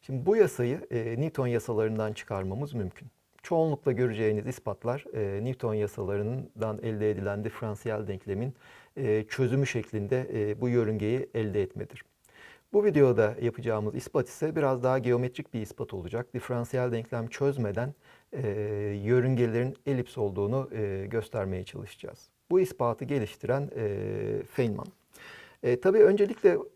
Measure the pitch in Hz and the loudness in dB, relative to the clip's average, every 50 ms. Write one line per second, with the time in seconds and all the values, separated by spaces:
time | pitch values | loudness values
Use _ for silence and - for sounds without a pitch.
0 | _ - 135 131 127 180 208 226 202 165 - - 123 120 131 175 - - - 120 | _ -6 -6 -2 2 2 6 6 6 6 6 0 0 0 0 -2 -4 -4 -4 -2
1 | 113 113 117 117 120 - - - 131 123 120 113 - - 120 107 110 110 110 107 | -2 -2 -2 -2 -2 -2 0 -2 0 0 0 0 0 0 0 0 2 0 0 0
2 | 110 107 104 - - - 107 98 95 95 95 117 143 147 147 120 101 92 - - | -2 -2 -4 -6 -8 -6 -6 -4 -4 -4 -4 -4 -6 -6 -4 -4 -4 -4 -6 -10
3 | - 123 _ _ _ _ _ _ _ - 175 165 160 160 147 135 - 135 127 - | -20 -20 _ _ _ _ _ _ _ 0 2 2 4 2 2 0 0 0 2 2
4 | 127 123 110 104 110 107 107 107 104 - 127 - - - 101 - - 117 123 143 | 2 0 2 2 2 2 2 2 -2 -4 -8 -6 -6 -6 -8 -4 -2 -4 -4 -4
5 | - - - 113 107 98 98 101 107 127 127 127 - 117 107 107 107 101 - - | -6 -8 -4 -4 -2 -2 -2 -4 -4 -4 -4 -2 -2 -2 0 0 -2 -2 -4 -6
6 | 104 92 101 101 104 107 123 131 127 - _ 110 110 110 107 - - 113 110 104 | -4 -4 -2 -2 -2 -2 -4 -6 -8 -12 _ -6 -4 -4 -4 -4 -4 -6 -4 0
7 | 107 107 107 92 98 98 101 101 107 110 - - - 110 104 - - 117 110 107 | 0 0 0 0 -2 -4 -4 -4 -4 -6 -6 -6 -6 -6 -6 -6 -6 -4 -4 -4
8 | 107 101 98 92 - - 98 98 117 135 135 _ - - - - - _ _ - | -4 -6 -8 -8 -6 -4 -4 -2 -2 -4 -6 _ -18 -20 -20 -20 -20 _ _ -4
9 | 139 117 104 110 107 - - - 131 123 123 139 139 127 - 120 107 - - 107 | 0 2 2 2 2 -2 -2 0 0 2 4 2 0 0 -2 -4 -6 -4 -4 -4
10 | 101 98 131 127 131 143 - 110 104 104 104 104 123 123 120 123 120 107 110 107 | -2 0 0 -2 -2 -2 -2 -2 0 -2 -2 -2 -2 2 2 2 2 2 0 0
11 | 101 107 117 127 - - _ 113 113 107 92 104 98 92 - 98 101 - - - | 0 0 0 0 -2 -4 _ -2 -2 0 0 0 0 0 -2 -10 -10 -10 -12 -20
12 | - _ _ _ _ _ _ - - - - - _ _ - 202 208 214 165 151 | -20 _ _ _ _ _ _ -20 -20 -20 -20 -20 _ _ 2 4 4 6 6 8
13 | 143 131 123 107 110 107 110 110 120 120 113 - - 117 110 107 104 107 - 120 | 8 8 8 6 4 4 4 0 -2 -2 -2 -2 -2 -2 -2 0 -2 -2 -4 -6
14 | - - _ - 185 - - - - 156 160 160 147 135 131 123 123 127 127 131 | -8 -2 _ -2 -2 -2 -4 -4 -4 -2 0 0 2 2 2 2 2 2 2 2
15 | 113 123 123 120 127 123 123 - - - - 117 107 - - - 139 - - 95 | 2 2 2 2 2 -2 -4 -8 -14 -8 -6 -6 -6 -6 -8 -10 -10 -8 -8 -10
16 | 90 - 120 117 120 - _ 127 - - 127 120 120 113 - 131 123 123 117 113 | -8 -6 -6 -6 -6 -6 _ -10 -6 -4 -4 -4 -4 -2 -2 -2 0 0 -2 -4
17 | 113 - - 120 113 117 - - 139 139 139 139 117 104 98 107 120 135 143 _ | -6 -6 -6 -6 -6 -6 -4 0 0 0 2 2 -2 -2 0 -2 -4 -4 -6 _
18 | _ - - - _ _ - 151 127 110 101 107 104 104 107 101 104 104 104 101 | _ -20 -20 -20 _ _ -8 -4 -4 -2 -2 -2 -2 -2 -2 -2 -2 -2 -4 -2
19 | 98 107 123 127 123 131 131 120 123 113 110 117 123 127 - - _ - 139 127 | 0 4 4 4 4 4 2 2 2 2 2 0 -2 -2 -4 -8 _ -2 -2 -2
20 | 123 - - - 110 101 95 98 101 101 120 135 135 - - 110 107 101 98 95 | -2 -4 -4 -2 -2 -2 0 0 0 0 0 -2 -4 -4 -6 -4 -4 -4 -4 -4
21 | 98 98 101 117 107 - - 117 98 95 95 90 95 - - 98 98 101 - _ | -6 -4 -4 -4 -4 -2 -4 -4 -2 -2 -4 -6 -6 -8 -10 -12 -12 -12 -16 _
22 | - - - - - _ _ _ _ _ 175 185 190 185 - - 131 117 117 - | -14 -14 -14 -14 -20 _ _ _ _ _ 4 4 4 4 0 0 0 0 0 -2
23 | 143 127 147 139 110 101 - - - - 123 139 143 - - - 113 104 101 101 | -4 -2 -2 -2 -2 -2 -6 -10 -2 0 0 0 0 -4 -4 -4 -2 -2 -2 -2
24 | 101 101 101 101 104 104 107 104 101 - - - 127 117 104 - - - - _ | -4 -4 -4 -4 -4 -2 -4 -4 -6 -6 -2 0 0 0 0 -4 -8 -12 -14 _
25 | _ _ _ - - - - - - - - _ - 123 123 120 - 185 190 220 | _ _ _ -20 -20 -20 -18 -20 -20 -20 -20 _ 0 0 0 4 4 4 8 10
26 | 214 214 196 208 202 202 254 - - 202 175 - - - _ | 10 8 8 6 4 2 0 4 6 6 6 6 0 -6 _